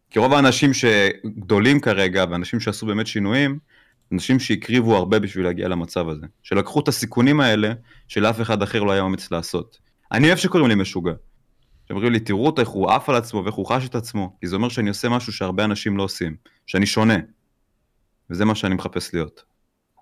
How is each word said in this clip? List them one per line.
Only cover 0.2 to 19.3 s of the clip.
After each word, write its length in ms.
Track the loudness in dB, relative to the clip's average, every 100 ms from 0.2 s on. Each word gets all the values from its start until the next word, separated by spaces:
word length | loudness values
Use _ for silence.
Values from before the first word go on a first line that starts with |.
| 4
האנשים 380 | 6 4 4 2
שגדולים 1040 | 4 4 4 4 0 -10 -8 0 4 4 4
כרגע, 440 | 2 2 2 2 0
ואנשים 300 | -2 -4 -4
שעשו 260 | -4 -6 -4
באמת 200 | -4 -4
שינויים, 520 | -4 -2 0 0 -2 _ _ _ _ -8
אנשים 280 | -4 0 0
שהקריבו 560 | 0 -4 0 0 4 4
הרבה 220 | 4 2
בשביל 260 | 0 -4
להגיע 240 | -4 -2 -4
למצב 400 | -4 -4 -4 -6
הזה. 180 | -8 -12 _
שלקחו 380 | -4 -2 0 -2
את 80 | -2
הסיכונים 520 | -2 -4 2 2 4
האלה, 320 | 2 2 0 -4 -14 -20 -8
שלאף 320 | 0 0 0
אחד 220 | -2 -2
אחר 200 | -2 0
לא 100 | 0
היה 100 | 0
אומץ 280 | 0 -4 -4
לעשות. 480 | -6 -4 -6 -8 _ _ _ -4
אני 140 | 2 4
אוהב 120 | 4
שקוראים 300 | 2 4 4
לי 60 |
משוגע. 380 | 4 0 -4 -6 -6 -12 _ _ _ _ _ -10
שאומרים 240 | -2 0
לי, 80 | 0
"תראו 260 | 0 0 0
אותו, 160 | 0
איך 60 | -2
הוא 220 | 0 2
עף 180 | 0 2
על 80 | 0
עצמו, 280 | 0 -6
ואיך 100 | -6
הוא 120 | -6 -2
חש 200 | -2 -2
את 80 |
עצמו", 420 | -6 -6 -6 -6 -8
כי 80 | -6
זה 80 | -2
אומר 120 | -2
שאני 200 | -2 -4
עושה 200 | -2 -2
משהו 240 | -2 -4
שהרבה 320 | -6 -4 0
אנשים 320 | -2 -2 -2 -2
לא 60 |
עושים, 340 | -4 -4 -8 -8 _ _ -4
שאני 200 | 0 0
שונה. 300 | 2 4 2 -2 _ _ _ _ _ _ _ _ _ -10
וזה 140 | -4
מה 100 | -2
שאני 200 | -2 -2
מחפש 400 | -4 -4 -8 -8
להיות. 300 | -6 -8